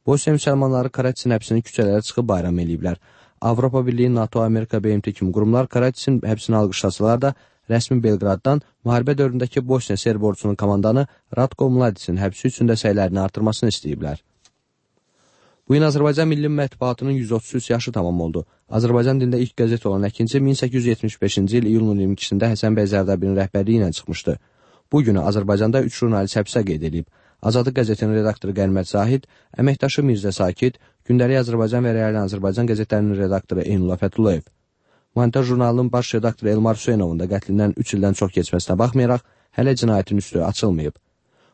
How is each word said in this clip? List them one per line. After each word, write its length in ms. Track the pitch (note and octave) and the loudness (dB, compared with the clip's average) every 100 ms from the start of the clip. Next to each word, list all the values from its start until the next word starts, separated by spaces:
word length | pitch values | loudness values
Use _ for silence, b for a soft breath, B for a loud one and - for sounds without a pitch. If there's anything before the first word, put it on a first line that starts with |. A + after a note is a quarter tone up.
| - | -2
Bosniya 300 | C#3+ - D3 | 0 2 0
müsəlmanları 540 | D3 C#3 C3+ B2+ B2+ | 2 0 2 0 -2
Karaçisin 420 | - B2+ B2 B2 | -2 -4 -2 0
həbsini 320 | A2 - A2+ | -2 0 -2
küçələrə 380 | - - G2+ G#2 | -2 0 2 2
çıxıb 260 | - - A#2+ | -2 -4 0
bayram 300 | F#2 F2 F2 | 0 0 -2
eləyiblər. 380 | E2+ E2 F2+ F2 b b b b | -2 -4 -4 -6 b b b b
Avropa 460 | A#2 A#2 B2+ C3 B2 | -2 0 0 0 0
Birliyi, 280 | A#2+ B2 | 0 2
nato, 280 | A#2 A2 A#2 | 2 0 0
Amerika, 420 | A2+ A2 A2+ A2 | 0 0 0 -2
B 100 | G#2+ | 0
M 60 | G#2 | -2
T 120 | G#2 | -2
kimi 200 | G2+ F#2 | -4 -2
qurumlar 340 | F#2+ G#2+ A#2+ B2+ | 0 2 2 2
Karaçisin 540 | B2 B2+ - - B2 | 0 0 -2 -2 0
həbsini 360 | A2 A2 - A2 | 0 -4 0 2
alqışlasalar 600 | G#2 - G2 - G#2+ A#2+ | 2 0 -2 0 2 2
da, 120 | C#3 - b b - | 0 -4 b b -2
rəsmi 320 | A#2 - B2+ | -2 0 0
Belqraddan 580 | A2+ G2+ G2+ F#2+ C3+ D3 b b | 2 0 0 0 0 -2 b b
müharibə 320 | A#2+ A#2+ B2+ C#3 | -2 0 0 0
dövründəki 500 | C3+ B2 B2 C#3 B2 | 0 0 -4 -4 0
Bosniya 280 | C3 - G2 | -2 -2 -2
serb 260 | A#2 G#2+ | 0 0
ordusunun 320 | G#2+ F#2+ G#2 | 0 -2 -2
komandanı 520 | G2 G2+ G2+ G#2 B2 C#3 B B - | -2 0 2 2 2 0 B B -2
Ratko 340 | C3 - C3+ | -2 0 0
Mladiçin 460 | B2+ A#2+ F#2+ - F2 | 2 0 -2 -4 -2
həbsi 360 | G2 - C3 | -2 -2 -4
üçün 160 | - A#2+ | 0 0
də 80 | A2+ | 2
səylərini 360 | G#2+ G2+ F#2+ F#2+ | 0 0 0 0
artırmasını 520 | F#2+ - A2 A2 A2+ | -2 -2 -2 0 -2
istəyiblər. 480 | - D2 C#2+ D2+ C#2+ _ _ _ _ _ _ _ _ _ b b b b b b | -2 -6 -6 -6 -8 _ _ _ _ _ _ _ _ _ b b b b b b
Bu 60 | |
gün 80 | C#3+ | 2
Azərbaycan 460 | D#3 C#3+ D3 D3 D#3+ | 4 2 2 2 0
Milli 160 | D3 D3 | 0 0
Mətbuatının 640 | D3 C#3 - B2 A#2+ C3+ | -2 -4 -2 -4 -2 -2
yüz 220 | C3+ A2 | -2 -2
otuz 220 | A2+ - | -4 -4
üç 160 | B2 - | -6 -2
yaşı 220 | A#2 B2 | -4 -2
tamam 280 | A2+ F2 F2 | -2 -2 -2
oldu. 240 | E2 D#2+ - _ - | -2 -4 -8 _ -4
Azərbaycan 480 | A2+ A#2 A#2+ B2 C3 | 0 2 4 2 2
dilində 220 | B2 A#2+ | 0 0
ilk 140 | B2 - | -2 0
qəzet 280 | A#2 A2+ G#2 | 0 0 -2
olan 180 | G2 G2 | -2 -2
Əkinçi 320 | - A2+ C3+ | -2 0 2
min 140 | C3+ | 2
səkkiz 200 | C3+ B2+ | 0 0
yüz 120 | B2+ A#2+ | 0 0
yetmiş 360 | A2 A2 - | 0 -2 -2
beşinci 340 | G2 - G2 B2 | -2 0 2 2
il 60 | G#2+ | 2
iyulun 320 | A2+ A2 G2+ | 2 2 0
iyirmi 160 | F#2+ | 0
ikisində 320 | G2 - G2+ A2+ | -2 -2 0 0
Həsən 240 | G#2+ A2 G#2+ | 0 0 2
bəy 80 | G2 | 2
Zərdabinin 420 | G2+ F#2+ F#2 F#2+ | 0 0 0 0
rəhbərliyi 460 | G2 G2 G2+ G2 A2+ | 0 0 -2 0 2
ilə 80 | F#2 - | 0 -4
çıxmışdı. 400 | - E2+ - D2 b b b b b | -8 -8 -4 -6 b b b b b
Bu 100 | D3 | 0
günü 220 | A2+ F#2+ D#2+ | 2 2 2
Azərbaycanda 540 | G#2 G2 G2+ A2 C3 | 0 0 2 2 2
üç 160 | A#2+ - | 0 -2
jurnalist 400 | A#2+ G#2 G2 A2+ | 0 0 0 -2
həbsə 240 | G2+ B2 F#2+ | -2 -2 -2
qeyd 160 | D#2 D#2+ | -2 -4
edilib. 200 | E2 D#2+ b b b | -6 -8 b b b
Azadlıq 320 | G#2+ B2 B2 B2+ | 0 0 0 0
qəzetinin 360 | A2+ G#2 G#2+ | 0 0 0
redaktoru 400 | A2 G#2+ G#2+ G2 | 0 0 -2 -6
Qənimət 380 | G2 F#2+ F#2+ F#2 | -2 0 0 0
Zahid, 340 | G#2 G#2+ C3 - b b - | 0 0 -2 -4 b b 0
əməkdaşı 460 | C3+ C#3 C#3 - C#3 | 0 2 -2 0 0
Mirzə 260 | G#2+ G2 | 0 -2
Sakit, 460 | F#2+ F#2 F#2 B2+ - b b - | 0 -2 0 -2 -2 b b 0
Gündəlik 320 | B2 B2 C3 | 2 4 2
Azərbaycan 420 | A#2+ A#2 A2 B2 | 0 0 0 0
və 120 | B2 A2+ | 0 0
Real 220 | A2 A2 | 0 0
Azərbaycan 500 | F#2+ G2+ G2 G2 A#2+ | -2 -2 -2 0 0
qəzetlərinin 480 | G#2+ G#2+ G#2+ G#2 G2 | 0 0 0 0 0
redaktoru 400 | F#2+ F#2+ - F2+ | 0 -2 -2 -4
Eynullah 340 | - G2 F2+ F#2 | -2 0 0 -2
Fəthullayev. 460 | G2 - A2 E2 - _ _ _ _ _ _ A#2+ | -4 0 0 0 -4 _ _ _ _ _ _ 0
Montaj 340 | A#2+ C3+ B2 | 2 2 0
jurnalının 400 | B2 A#2+ A#2+ B2 | 2 2 2 0
baş 220 | A#2+ - | -2 -2
redaktoru 360 | A2+ A2+ - G#2+ | -2 -2 -2 0
Elmar 280 | G#2+ A2+ G#2 | 2 2 0
Hüseynovun 400 | - A2 F2 E2 | 0 0 0 -2
da 80 | F2 | -2
qətlindən 400 | G2 - G2+ G#2 | -4 -2 0 0
üç 220 | - - G2+ | 0 -2 0
ildən 160 | G2 | 0
çox 160 | G2 G2 - | 0 -2 -2
keçməsinə 400 | E2 F2 - F2+ | -2 -2 0 0
baxmayaraq, 480 | A#2+ C3 A#2+ B2 - b b - | 2 2 2 0 -4 b b -2
hələ 160 | C3 B2+ | 0 2
cinayətin 400 | A#2 G#2 - G2+ | 2 2 0 -2
üstü 220 | - E2+ E2+ | -2 -2 -2
açılmayıb. 480 | - A2 E2 D2 - _ _ _ _ _ | -2 0 0 -4 -8 _ _ _ _ _